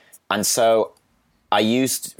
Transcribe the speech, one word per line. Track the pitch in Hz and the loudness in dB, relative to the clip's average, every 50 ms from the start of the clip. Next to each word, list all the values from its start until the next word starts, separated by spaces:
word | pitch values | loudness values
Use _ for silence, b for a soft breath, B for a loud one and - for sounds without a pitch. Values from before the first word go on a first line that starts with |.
| B B B B _ - | B B B B _ -6
And | 98 104 - | -4 -2 -2
so | - - 131 113 113 113 110 - - - _ _ _ _ _ _ _ _ _ _ - | -2 0 2 2 2 2 2 0 -2 -6 _ _ _ _ _ _ _ _ _ _ -2
I | 101 104 | 0 0
used | 110 110 117 127 131 127 - - - - - | 0 2 2 0 0 -2 -4 -6 -8 -12 -16